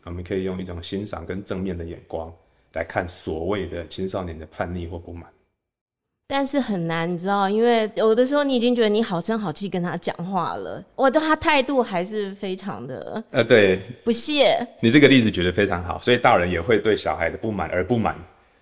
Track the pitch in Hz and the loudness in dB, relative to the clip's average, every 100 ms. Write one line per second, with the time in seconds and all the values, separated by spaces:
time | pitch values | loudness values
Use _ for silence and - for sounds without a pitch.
0 | 85 87 87 95 95 92 90 87 - 98 | -12 -10 -6 -4 -4 -6 -8 -10 -8 -8
1 | 104 82 82 95 - 95 95 85 82 82 | -6 -8 -8 -10 -8 -6 -4 -6 -8 -12
2 | - 82 80 - _ _ _ 80 - 101 | -10 -10 -10 -16 _ _ _ -8 -4 -4
3 | 87 - 95 80 87 104 82 85 78 - | -4 -8 -6 -4 -2 -4 -4 -10 -10 -8
4 | 95 98 90 78 78 - 90 90 85 87 | -6 -6 -8 -10 -12 -8 -6 -6 -8 -10
5 | 87 87 - _ _ _ _ _ _ _ | -12 -16 -18 _ _ _ _ _ _ _
6 | _ _ - 269 269 285 240 190 165 165 | _ _ -6 -4 0 -2 0 -2 -2 -2
7 | 170 170 190 202 196 214 240 226 214 170 | -2 -2 -2 0 2 2 4 4 0 2
8 | 220 220 254 294 277 254 240 240 214 208 | 4 4 4 2 2 2 2 4 4 2
9 | 226 170 220 220 190 - 196 185 170 143 | 0 -2 -2 -2 -4 -6 -6 -4 -4 -4
10 | - - 175 185 135 98 85 120 - - | -6 -6 -4 -2 -2 -6 -8 -12 -10 0
11 | 269 302 311 311 330 285 269 269 220 180 | 2 4 2 0 2 2 2 0 0 -2
12 | 185 214 196 196 190 190 196 104 123 117 | -4 -4 -6 -6 -8 -8 -8 -10 -10 -12
13 | - 220 - 135 113 117 95 95 - - | -10 -10 -2 0 6 6 6 2 -4 -6
14 | 233 226 294 294 202 - 240 - 117 143 | -4 -2 0 4 4 4 -2 0 4 8
15 | 131 135 107 90 87 92 98 90 85 82 | 8 8 6 2 0 2 0 0 -4 -4
16 | 120 120 127 98 90 90 104 107 110 98 | 2 4 6 4 2 0 0 2 2 0
17 | 80 78 82 - 113 98 80 87 92 117 | -2 -2 -2 -2 -4 -4 -2 -2 0 0
18 | 87 78 85 _ _ _ | 0 -4 -12 _ _ _